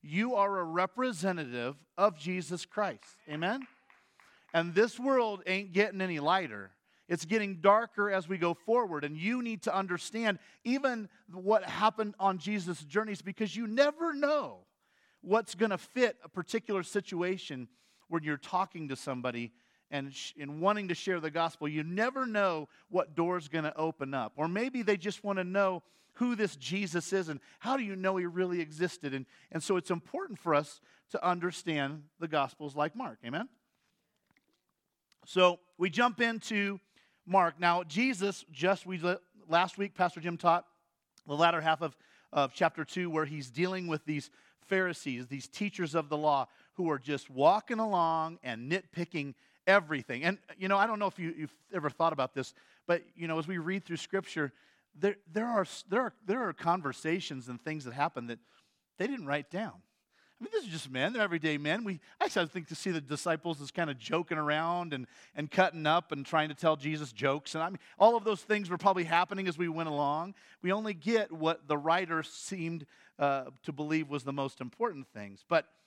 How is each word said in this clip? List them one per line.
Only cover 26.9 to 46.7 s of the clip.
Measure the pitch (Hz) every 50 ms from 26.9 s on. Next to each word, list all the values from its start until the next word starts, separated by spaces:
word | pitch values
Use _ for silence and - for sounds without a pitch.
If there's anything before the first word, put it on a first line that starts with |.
| 156 175 165 - 190
is | 190 180 160
and | 151 135 - - - _
how | - 226 269
do | 269 240
you | 202 196
know | 185 190 190 190
he | 185 175
really | 175 170 180 185 180 175 170
existed. | 165 151 151 151 185 170 - - - 143 131
And, | 135 127 - _ _ _ _ -
and | 165 -
so | - 196
it's | 180 - - 180
important | 170 - - - 330 392 339 208 -
for | - 170 151
us | 143 151 - - - _ _ _ _ _ _
to | - - -
understand | 180 175 175 170 180 170 - - 175 156 147 139 139 151 156 147 151 _ _
the | 165
gospels | 160 151 147 139 123 - _ 151 143 135
like | 147 147 143 -
Mark. | 233 262 165 110 - -
Amen? | 117 135 170 233 - - _ _ _ _ _ _ _ _ _ _ _ _ _ _ _ _ _ _ _ _ _ _ _ _ _ _ _ _ _ _ _ _ _ -
So | - - 180 185 180 175 - _ _ _ -
we | 175 190
jump | 143 185 240 247 196 -
into | 240 233 226 220 - - 226 202 202 196 202 185 - _ _ _ _ _ _ _ _
Mark. | 180 185 190 175 170 - 165
Now, | 175 175 170 175 180
Jesus, | 160 143 196 247 262 247 180 190 202 190 - - -
just | 156 131 156 185 196 180 -
we | 180 185 170
le-, | 160 175 185 202 - _ _ - - 165
last | 160 170 180 180 - 196
week, | 202 196 -
Pastor | - 180 175 - 175
Jim | 156 175 170
taught | - - 175 165 175 - - _ _ _ _ _ _ _ _ _ _ _ 151
the | 143
latter | 147 170 170 170 165
half | 151 160 160 143
of, | 165 147 - _ _ _ _ _ _ _ -
of | 147 139 131 -
chapter | - 180 160 - 165 151
two, | - - 180 180 175
where | 156 156 156
he's | 143 156 147 135 123
dealing | 117 147 175 185 190 185 180
with | 170 156 151 -
these | 151 156 143 - - - _ _ _ _ _ _ -
Pharisees, | 190 190 185 180 160 - - 143 127 120 127
these | 120 139 139 - -
teachers | - - 208 208 - - 180 151 143
of | 165 151 143
the | 151
law, | 151 151 151 143 139 123 - _ _ _ _